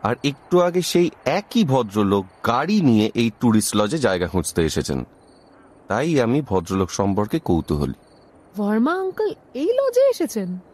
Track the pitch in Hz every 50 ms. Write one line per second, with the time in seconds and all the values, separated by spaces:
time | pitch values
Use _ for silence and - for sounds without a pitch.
0 | - 104 120 - - 143 143 - - - 180 180 175 175 170 185 165 - - 170
1 | 175 165 - - - - 147 190 208 _ - 233 214 139 131 131 120 104 98 107
2 | 104 98 101 101 92 92 - _ - 117 117 123 147 175 214 214 170 135 113 107
3 | 107 110 - - 117 117 - _ - 120 107 110 104 - - 104 104 107 151 165
4 | 131 107 95 90 90 85 - 90 85 - - - 82 78 - 80 71 - 71 65
5 | 62 - - - - - - - - - - - - - - - - - 95 113
6 | 143 170 165 135 120 113 123 151 143 - 95 92 82 - 95 95 95 87 - -
7 | 101 98 98 101 104 104 - 160 - - 90 82 78 - 85 71 71 65 - -
8 | _ _ - _ - - _ - _ - _ 196 208 202 214 220 233 294 349 370
9 | 381 381 359 - 427 403 - - _ _ _ 247 294 381 480 523 554 523 480 494
10 | 554 554 480 - 349 240 - 220 190 180 180 185 - -